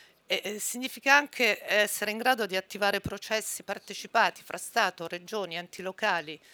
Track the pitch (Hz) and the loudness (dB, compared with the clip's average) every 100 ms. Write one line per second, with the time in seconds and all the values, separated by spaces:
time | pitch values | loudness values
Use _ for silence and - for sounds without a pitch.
0 | - _ - - 190 208 - 240 254 - | -20 _ -4 -2 -2 -6 -6 -6 -6 -2
1 | 277 285 294 - 226 196 - 202 202 - | 6 6 6 2 2 2 2 2 2 0
2 | 214 214 233 254 202 185 - 196 202 196 | -4 0 2 2 0 -2 -4 0 0 2
3 | - 202 - 220 - - - 202 - 190 | -2 -6 -4 -4 -2 -6 -8 -10 -10 -12
4 | 208 226 214 - - - - 240 196 - | 0 4 4 2 -8 -10 -4 0 2 0
5 | 165 175 175 220 180 165 175 - 185 185 | -8 -8 -6 -6 -6 -6 -10 -10 -10 -2
6 | 214 170 151 151 - | 0 0 -2 -12 -18